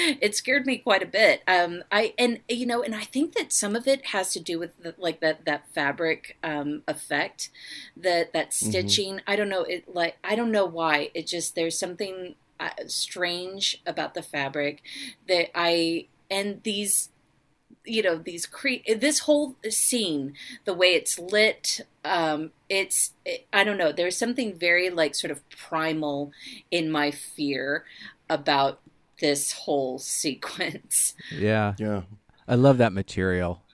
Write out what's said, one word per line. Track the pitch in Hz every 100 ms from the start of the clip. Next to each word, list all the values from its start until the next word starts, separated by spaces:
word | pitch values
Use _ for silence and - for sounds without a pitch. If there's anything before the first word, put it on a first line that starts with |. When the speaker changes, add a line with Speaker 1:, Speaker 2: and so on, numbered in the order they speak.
| 339 269
Speaker 1:
It | 208 -
scared | - 277 262
me | 240
quite | 240 190
a | 170
bit. | 196 202 135 -
Um, | 180 170 175 -
I, | 208 226 -
and, | 240 226 -
you | 240 240
know, | 240
and | 226
I | 214
think | - 262 339
that | 466 320
some | - 202
of | 226 269
it | 269 -
has | 202 190
to | 185
do | 165 165
with | 170 -
the, | 170 -
like, | 175 160
that, | 160 156 -
that | 147 -
fabric, | 160 143 139 160 156 - -
um, | 165 151 147 151 -
effect, | 143 - 143 185 - - - - - - -
that, | 180 170 165
that | 160 -
Speaker 2:
Mm-hmm. | - 214
Speaker 1:
stitching. | 190 196 202 196 190 -
I | 202
don't | 202
know. | 190
It, | 165 175 -
like, | 180 170 -
I | 185 214
don't | 233
know | 214 185
why. | 165 160 147 147
It | 165 160
just, | 175 -
there's | - 165 165
something, | 180 175 196 185 180 - _ -
uh, | 165 - -
strange | - - 185 175 175 180 196 - - 175
about | 170 151
the | 165
fabric | - 147 139 147 143 147 - - - - -
that | 175 170
I, | - 170 170 165 165 - _ -
and | 196 202 202
these, | 226 202 202 - - _ _ _ _ _ _ -
you | - 220
know, | 190 165
these | 165 170 -
cre-, | - 269 247 - 220
this | 277 294
whole | - 294 294 - 220
scene, | 214 - 247 196 147 139 143 - -
the | -
way | 175 185
it's | 170 - -
lit, | 175 208 214 - - - - _
um, | 151 180 156 151 160 _ -
it's, | 196 - - - _
it, | 180 170 -
I | 202
don't | 208 190
know, | 160
there's | 147 175 -
something | 233 247 220 175
very, | 175 175 180
like, | 170 156
sort | - 151
of | 143 _
primal | - - 160 160 156 151 143 143 - - - -
in | 175 160
my | 151 147
fear | 143 - - 143 131 135 151 - - - - -
about | 156 143 143 139 - - _ _ -
this | 151 143 -
whole | - - 143 131 131
<laughs> |
sequence. | - - 151 127 - - 175 175 - - - - -
Speaker 3:
Yeah. | 160 104 107 104 98
Speaker 2:
Yeah. | 107 104 90 107 _ _ -
Speaker 3:
I |
love | 123 139 127
that | 117
material. | 98 98 - 92 90 87 87 _